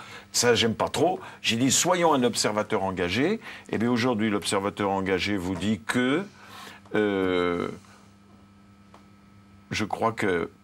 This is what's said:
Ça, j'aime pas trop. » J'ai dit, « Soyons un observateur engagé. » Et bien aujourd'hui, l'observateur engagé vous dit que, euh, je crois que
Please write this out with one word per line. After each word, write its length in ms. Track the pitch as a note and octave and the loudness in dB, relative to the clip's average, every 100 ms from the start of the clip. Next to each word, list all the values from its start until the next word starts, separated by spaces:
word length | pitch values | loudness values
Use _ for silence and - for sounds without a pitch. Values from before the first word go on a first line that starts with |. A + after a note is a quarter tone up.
| - - - | -8 -18 -8
Ça, 220 | - A#2+ A2 | 0 4 4
j'aime 200 | A2+ G#2 | 2 2
pas 140 | F#2+ | -2
trop. » 300 | - E3 F#3+ - - | 2 0 0 -8 -6
J'ai 140 | - A2+ | -2 2
dit, « 160 | C3 | 2
Soyons 420 | - E3+ F3+ E3 | 2 2 4 4
un 100 | C#3 | 4
observateur 600 | B2 - A#2+ G#2+ G#2 G#2+ | 2 2 0 0 0 0
engagé. » 560 | F#2+ F#2 F2 G#2 D#3+ A3+ - - - | -2 -2 -2 2 0 0 -6 -16 -6
Et 60 | F#2+ | -2
bien 120 | A#2+ | 0
aujourd'hui, 400 | A#2+ B2+ A2 A2 | 2 2 2 0
l'observateur 600 | G2+ - G#2 G2 F#2 G2+ | 0 0 -2 -2 -2 0
engagé 460 | G2 F#2+ F#2 F2+ G#2 | 0 0 0 0 -2
vous 180 | F2 F2+ | -2 -2
dit 240 | G2+ A2 - | -2 -2 -2
que, 380 | B2 B2+ D3+ G3+ - - - - - - G#2+ | 0 0 0 -4 -14 -20 -18 -18 -20 -6 -2
euh, 760 | G#2 G2 F#2 F2+ F2 F2 F#2+ - - - - - - - - - - - - - - - - - - - - | 0 0 0 0 0 -2 -4 -8 -16 -20 -20 -20 -20 -20 -20 -20 -20 -20 -20 -20 -20 -20 -20 -20 -20 -20 -8
je 140 | - G#2 | -4 -4
crois 260 | - A2 | -2 -2
que 380 | G#2+ G#2 F2 E2+ - | 0 0 0 -2 -10